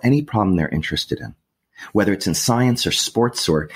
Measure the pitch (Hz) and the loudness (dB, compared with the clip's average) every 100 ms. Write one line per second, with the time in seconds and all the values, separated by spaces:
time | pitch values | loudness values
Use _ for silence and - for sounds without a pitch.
0 | 120 143 147 110 98 90 78 78 - 78 | 2 2 0 0 2 2 0 -2 -4 -6
1 | - - - - _ _ _ - - 104 | -4 -8 -8 -16 _ _ _ -20 -4 0
2 | 104 95 - 80 - 120 127 120 - - | 2 0 -2 -2 0 2 2 2 0 -2
3 | - - 117 - - 78 78 | -2 0 0 0 0 0 -2